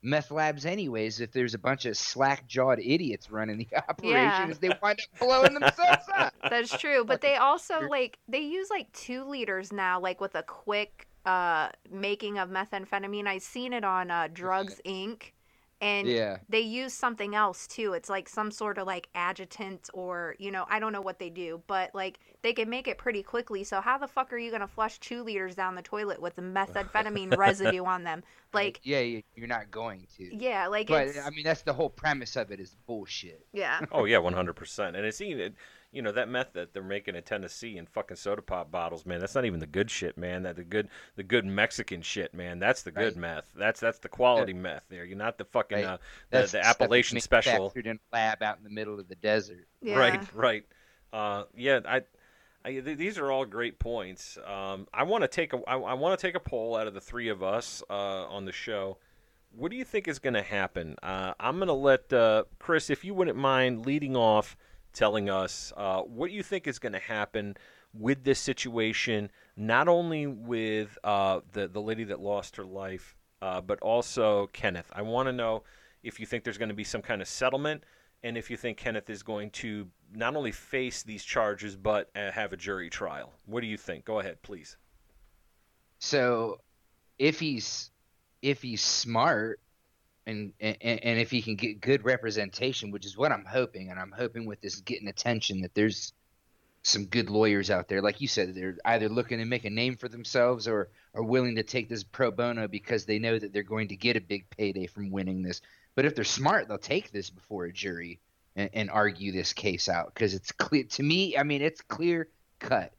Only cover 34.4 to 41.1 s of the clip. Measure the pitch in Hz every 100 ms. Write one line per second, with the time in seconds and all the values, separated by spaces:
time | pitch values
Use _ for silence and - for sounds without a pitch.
34.4 | 90 82 - - 98 87 107 107 202 143
35.4 | 95 - - - _ - 113 107 113 127
36.4 | 131 90 87 98 95 101 101 87 85 104
37.4 | 92 - 117 95 82 - 98 92 101 104
38.4 | - 92 80 87 85 82 90 87 95 135
39.4 | 123 85 78 82 107 - 87 - 87 90
40.4 | 92 85 85 104 104 - -